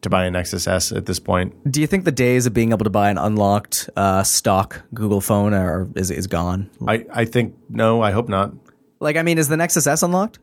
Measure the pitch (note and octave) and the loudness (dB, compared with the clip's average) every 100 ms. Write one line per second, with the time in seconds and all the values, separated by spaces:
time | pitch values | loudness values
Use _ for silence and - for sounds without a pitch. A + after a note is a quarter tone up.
0 | - F#2 F#2 F2 F2+ F#2 F2 F#2 - G#2+ | 0 0 2 -2 -4 -4 -2 0 0 -4
1 | G2+ F#2 - F#2 F#2 - - C3+ D3+ G3 | -4 -6 0 0 0 -4 -4 -2 0 0
2 | F3+ B2+ B2 B2+ B2 A2 A2+ A2 G#2+ G2+ | 0 0 2 2 2 2 2 2 2 2
3 | G2+ G2 E2 G#2+ G2+ G2+ - - - - | 2 2 0 2 2 2 0 -8 -6 0
4 | G2 F#2+ G2 - - F#2+ F#2+ - - - | 2 2 2 0 2 2 0 -6 -12 -6
5 | G#2+ G2+ - G#2 G2+ G#2 F#2 E2 F2+ - | 0 0 2 2 2 2 0 -2 -4 -4
6 | F#2 D#2+ F#2 E2+ F2 F#2 G2 _ - A2+ | -4 -4 -4 -2 -2 -4 -6 _ -2 -2
7 | - - A2+ B2 A#2 - _ A2+ A2 A#2 | -2 -4 0 0 -2 -6 _ 0 2 4
8 | A2 G2 A#2+ G2 G2 - _ _ _ _ | 2 0 0 0 -2 -6 _ _ _ _
9 | D3+ D3+ E3 E3 D3 D#3+ E3+ F3 C#3+ C#3 | -2 0 0 0 2 0 0 0 0 0
10 | F3 F3+ G#3+ - | 0 0 -2 -6